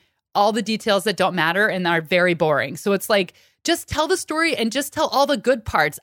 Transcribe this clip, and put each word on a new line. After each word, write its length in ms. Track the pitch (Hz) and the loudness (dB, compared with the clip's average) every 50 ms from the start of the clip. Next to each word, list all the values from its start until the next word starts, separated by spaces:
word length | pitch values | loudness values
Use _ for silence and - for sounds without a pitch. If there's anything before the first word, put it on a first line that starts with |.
| _ _ _ _ _ _ - | _ _ _ _ _ _ 0
all 180 | 180 202 214 214 | 2 2 2 2
the 80 | 233 | 0
details 440 | 202 220 220 214 - 226 196 202 - | -2 -2 -4 -2 0 0 0 0 0
that 120 | 220 190 | 0 0
don't 180 | - 185 185 175 | 0 0 0 0
matter 340 | 180 156 165 170 196 214 208 | 0 0 2 2 2 2 0
and 180 | 175 190 180 | 0 0 0
are 160 | 170 170 165 160 | 0 0 0 0
very 320 | 151 185 175 175 180 175 | 0 0 2 2 2 2
boring. 420 | 160 175 156 147 131 120 - 175 | 2 2 2 2 0 -2 -4 -6
So 160 | 147 - 208 202 | -6 -2 -2 -2
it's 160 | 185 - - | -2 0 0
like, 240 | 220 202 180 - - _ _ _ _ _ - | 0 0 0 -2 -6 _ _ _ _ _ -4
just 240 | - 339 339 - - | -4 -4 -4 -4 -6
tell 180 | - 277 311 320 | -2 -2 0 0
the 100 | 370 359 | 0 -2
story 360 | - - - 311 330 330 269 | -4 -4 -4 -2 -2 0 0
and 160 | 202 226 226 - | -2 -2 -2 -2
just 200 | 269 285 - - | -4 -6 -4 -4
tell 140 | 302 320 - | -2 -2 0
all 160 | - 262 285 | 2 2 2
the 140 | 285 285 214 | 2 2 0
good 260 | - 240 269 233 - | 0 0 0 0 -2
parts. 340 | - - 185 151 156 - - | -2 0 0 0 0 -2 -6